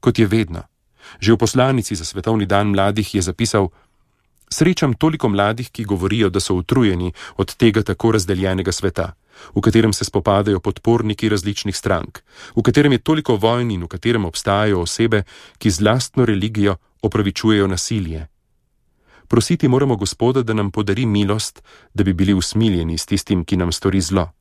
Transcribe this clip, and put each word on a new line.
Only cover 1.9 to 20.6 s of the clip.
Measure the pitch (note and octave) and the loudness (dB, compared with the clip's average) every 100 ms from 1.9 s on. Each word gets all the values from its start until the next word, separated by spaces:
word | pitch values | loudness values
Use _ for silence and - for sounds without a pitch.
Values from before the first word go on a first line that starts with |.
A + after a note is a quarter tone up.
| G2+ | -6
za | |
Svetovni | D#2+ - G#2 A2 G2 | -8 -6 -2 -2 0
dan | G2+ G#2 | 0 2
mladih | G2 G2 G2+ G2+ | 2 0 0 -2
je | G2+ | -2
zapisal: | F2+ E2+ A2+ G#2+ F#2+ _ _ _ _ _ _ _ _ | -2 -2 0 0 0 _ _ _ _ _ _ _ _
"Srečam | - D#3+ F3+ D3 | 0 2 2 0
toliko | A#2 D#3 D#3+ B2+ | 2 0 0 -2
mladih, | G2 G2+ A2+ B2 | 2 0 0 -8
ki | - | -10
govorijo, | G2+ G2 F#2+ G#2+ G#2 | -4 -2 0 0 0
da | F#2 | 0
so | - | -2
utrujeni | F#2 F2 C3 A2+ F2+ F2+ - - - | -4 0 2 2 2 -4 -8 -18 -6
od | G2 - | -6 2
tega | A#2 A2 | 2 2
tako | G#2 F#2+ A#2 | -2 0 2
razdeljenega | A2 F2 F#2 F#2+ F#2 F#2 | 0 0 -2 0 -2 -2
sveta." | F2+ G2 E2+ E2+ - _ _ - | -2 -4 -4 -8 -10 _ _ -6
V | - | 0
katerem | G#2+ A2 A2 | 4 4 4
se | G2+ | 0
spopadajo | - G#2 F#2 G2+ G#2 F#2+ | -4 -2 2 2 2 0
podporniki | G#2 - - A#2 A2 G#2 A2 | -2 -4 0 0 0 -2 -2
različnih | G#2 F#2+ G2+ G2+ F#2+ | -2 -4 -6 -6 -6
strank, | - F#2 - - _ - - - | -2 -4 -4 -16 _ -20 -8 0
v | |
katerem | A#2+ B2 D3 | 2 4 4
je | B2 | 2
toliko | - D#3 - A2 | 0 -2 0 0
vojn | A2 A#2+ A#2+ | 2 0 -2
in | F#2+ | -4
v | E2+ | -6
katerem | F2+ A#2 A#2 | -6 -2 0
obstajajo | F#2 - - G2+ G#2+ F#2+ | -2 -4 -2 0 2 0
osebe, | E2+ - A2+ G#2+ F#2 - - _ | -2 -2 0 0 -2 -12 -20 _
ki | A2+ | -2
z | E2 | 2
lastno | G#2 A#2+ B2 - | 2 2 -2 0
religijo | A#2+ G2+ G#2+ G#2 G2 F#2 _ _ | 2 2 -2 0 0 0 _ _
opravičujejo | G#2+ A2 G2 - A2 G#2+ G2 | -2 0 -2 0 2 2 2
nasilje. | F#2 - A2 F2 D#2+ D#2 _ _ _ _ _ _ _ _ _ _ | -2 -4 -4 -4 -8 -12 _ _ _ _ _ _ _ _ _ _
Prositi | A#2 - F3 - | 2 2 0 2
moramo | B2+ C#3 A#2 | 2 2 0
Gospoda, | G2+ - A#2 C3 | -2 0 0 2
da | A#2+ | 0
nam | A2 | -2